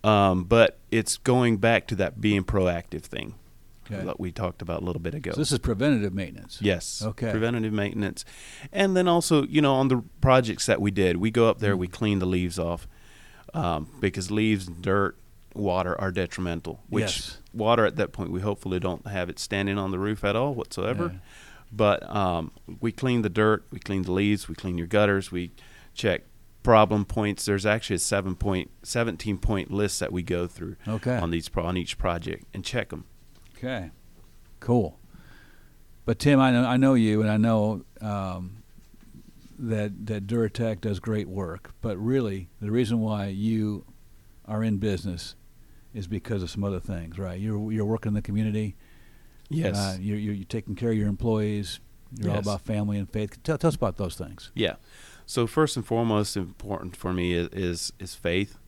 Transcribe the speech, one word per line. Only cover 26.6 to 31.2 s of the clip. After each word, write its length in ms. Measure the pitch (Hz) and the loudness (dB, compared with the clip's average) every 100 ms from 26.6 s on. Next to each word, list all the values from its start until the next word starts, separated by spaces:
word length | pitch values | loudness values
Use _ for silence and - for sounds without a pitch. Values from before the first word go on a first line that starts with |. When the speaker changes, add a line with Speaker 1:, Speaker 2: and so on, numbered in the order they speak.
Speaker 1:
problem 420 | - 110 104 104 | 6 8 8 4
points. 400 | 101 - 104 95 - | 0 -2 -2 -2 -2
There's 180 | 101 104 | 0 2
actually 300 | 110 - 90 | 0 0 -2
a 40 | |
seven 360 | - 101 95 90 | 0 0 0 -2
point, 340 | 104 92 - - | 0 -2 -4 -12
seventeen 540 | - 120 117 85 110 98 | -6 -2 -2 -2 -4 -2
point 320 | - 101 - | 0 0 -2
list 260 | 101 104 - | -2 0 -2
that 140 | - | -4
we 100 | 90 | -4
go 240 | 85 87 87 | -2 -2 -4
through 300 | - 90 - - | -8 -12 -10 -6
Speaker 2:
Okay. 300 | 110 127 | -4 -2
Speaker 1:
on 140 | 123 | -2